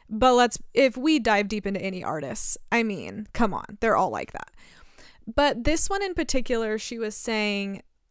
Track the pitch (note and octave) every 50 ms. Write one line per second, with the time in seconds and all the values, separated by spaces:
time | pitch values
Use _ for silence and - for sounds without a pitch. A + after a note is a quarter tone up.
0 | _ - G#3+ A3 B3+ B3+ B3 B3 B3 A#3+ - - - - - A#3 C#4 C4 G#3+ B3+
1 | B3+ D#4+ D#4 D4 A3 A#3 G#3+ G3+ G#3 G3 G#3+ G#3+ - G3 G3 F#3 - G3 F#3 F3+
2 | - - C#3+ D#3 D3 C3 - - - - - - - - G#3 A#3 A3+ A3 G3+ D#3+
3 | F#2 E2 - - G#3+ - - - A#3+ G#3 - - - - G#3 - - A3+ G3+ -
4 | F#3 D#3 A2 F2 - - - - - - - - - - - - - - _ -
5 | - - - - - - A3+ - C#4+ C#4+ B3+ A#3 A#3 D4 D#4 E4 - - G4 G4
6 | G4+ F#4+ F4 - D#4 - - C4+ B3 - B3+ A3+ A3+ A3 G#3+ A3 - - A#3+ A3+
7 | A3+ G#3+ A3 - - A#3+ A3+ G#3+ G#3+ G#3 G3+ G3+ G3 G3 G3 - - _ _ _
8 | _ _